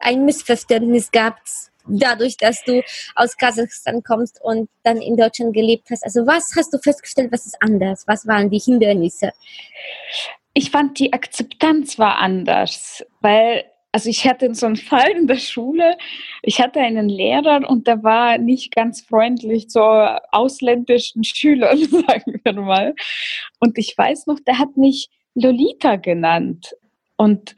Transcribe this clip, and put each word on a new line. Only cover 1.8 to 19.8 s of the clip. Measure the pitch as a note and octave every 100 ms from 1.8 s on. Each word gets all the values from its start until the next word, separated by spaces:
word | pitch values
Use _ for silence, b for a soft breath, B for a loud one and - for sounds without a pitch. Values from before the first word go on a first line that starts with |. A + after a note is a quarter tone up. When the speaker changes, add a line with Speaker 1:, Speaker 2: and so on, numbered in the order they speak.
| -
Speaker 1:
dadurch, | G3+ B3+ A3+ A#3+ -
dass | A3 A#3+
du | - B3 - B B -
aus | A#3+ -
Kasachstan | B3 A3+ A#3+ - - A3+
kommst | - A3+ A#3 -
und | A3+ A3+ A3 _
dann | - A3+
in | - A3+
Deutschland | A3+ - A#3
gelebt | A3 A3 A3+ -
hast? | A#3
Also | - G3+ A#3
was | E4 D#4+ -
hast | D#4+
du | C#4+
festgestellt, | - C#4+ - - B3+
was | A#3+ -
ist | -
anders? | G#3+ G#3 F#3+ F#3+ -
Was | G#3 G#3+
waren | G#3+ G3+
die | G#3
Hindernisse? | - B3 G#3+ G3+ E3+ - G3 - B B B B B B B B B B _
Speaker 2:
Ich | - -
fand | C#4+ C#4+ C#4
die | C4+
Akzeptanz | B3 - - A3+ - D#4 D#4 C#4 -
war | G#3+ -
anders, | F#3+ F#3+ F3+ - G2 - - - - _
weil, | G#3 G#3+ A3+ A#3 - _ _
also | A3 A3
ich | A3+ C4
hatte | B3+ B3+ A3+
so | A#3
einen | G#3+
Fall | - C#4 C4+
in | F4 D4+
der | B3+
Schule, | - - A#3+ D#4+ E4+ F4 B B B B
ich | - -
hatte | B3+ D4
einen | B3 A3+ G#3
Lehrer | G3 G#3 B3+ D4+ D4 C4+
und | B3 A3+
der | A3+
war | G#3+ A3 A#3+ A#3
nicht | A#3 B3+ -
ganz | - A3+ A#3
freundlich | - A3+ A3+ B3 A3 A3 G#3+
zu | A#3